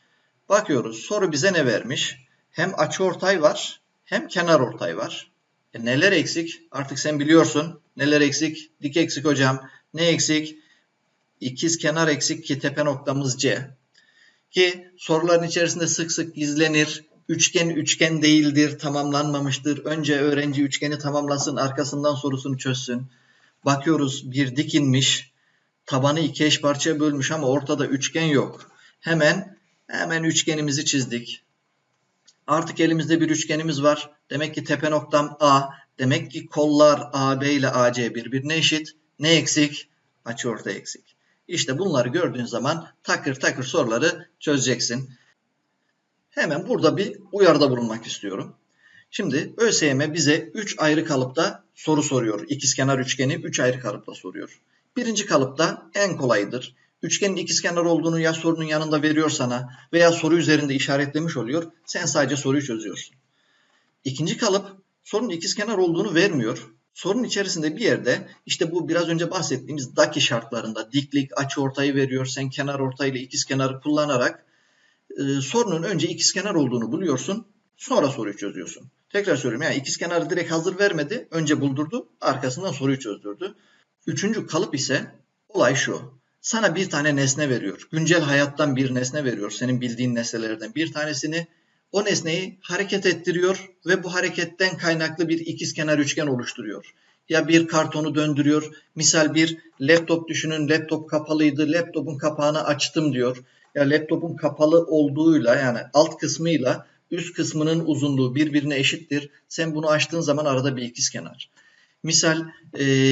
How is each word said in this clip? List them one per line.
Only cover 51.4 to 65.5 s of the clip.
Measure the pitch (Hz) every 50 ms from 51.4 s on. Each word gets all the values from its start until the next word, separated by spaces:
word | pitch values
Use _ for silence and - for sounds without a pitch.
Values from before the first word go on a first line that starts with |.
| 175 202 202 - _ _ _
soru | - - - 156 143 131
soruyor. | - 135 127 113 110 104 101 -
İkizkenar | - 143 131 - 131 - - 135 135 139 131
üçgeni | 123 - - - 131 135 165
üç | 160 - 160 135 156
ayrı | 131 127 127 127
kalıpta | - 104 104 101 - - -
soruyor. | - - 92 92 87 - - - _ _ _ _ _ _ _ _
Birinci | 247 226 226 214 - -
kalıpta | - 170 139 135 - - - 165 196 196 - - - -
en | 202 202 185 160
kolayıdır. | 165 139 117 113 104 101 98 - 127 - - - _ _ _ _ _
Üçgenin | - 160 - - 202 196 180
ikizkenar | 180 170 - - - - 180 170 175
olduğunu | 165 170 170 156 160 165 165 165
ya | 160 160 160
sorunun | 160 - 165 156 160 160
yanında | 156 151 156 156 151 156 147
veriyor | 143 156 151 156 160 151
sana | 135 - 127 123 120 123 127 - - - - _ 165
veya | 170 170 170
soru | 165 165 160 156 165
üzerinde | 170 147 151 151 143 147 139 135
işaretlemiş | 135 - 151 139 139 143 139 - 151 165 160 -
oluyor. | 131 113 113 143 170 165 165 - _ _
Sen | - - 185 175
sadece | 143 135 151 139 131 147
soruyu | 135 135 135 135 147 139
çözüyorsun. | 120 113 110 104 95 87 - - - _ _ _ _ _ _ _ _ _ _ _ _ _ _ _ _ _ _ _
İkinci | 135 135 - 156 185 -
kalıp | - 240 208 190 196 - - - - _ _ _ _ _
sorunun | - - 214 247 208
ikizkenar | 170 165 - -